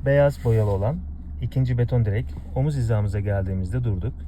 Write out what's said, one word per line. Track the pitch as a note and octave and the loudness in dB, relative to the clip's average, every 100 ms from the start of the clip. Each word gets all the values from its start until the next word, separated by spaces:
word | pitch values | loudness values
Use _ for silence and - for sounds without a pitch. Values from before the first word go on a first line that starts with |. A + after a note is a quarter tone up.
| C3 | 4
Beyaz | C#3+ C#3+ C#3 A#2+ | 4 4 2 2
boyalı | A2+ G#2+ | 2 2
olan | G2 G2+ E3 - - - - | 2 0 -2 -6 -10 -10 -8
ikinci | B2 - B2+ A#2+ | -4 0 0 2
beton | A#2+ B2+ G#2+ | 2 2 2
direk | G2+ C3 - - A#2+ | 0 -2 -8 -6 -2
omuz | C#3+ C#3+ | 0 0
hizamıza | A#2 A2 G#2 G2+ | 0 2 2 0
geldiğimizde | G2 G2 F#2+ F#2+ F#2 A#2+ | 0 0 0 -2 -2 0
durduk. | A#2+ F#2+ F#2 - | 0 0 -2 -6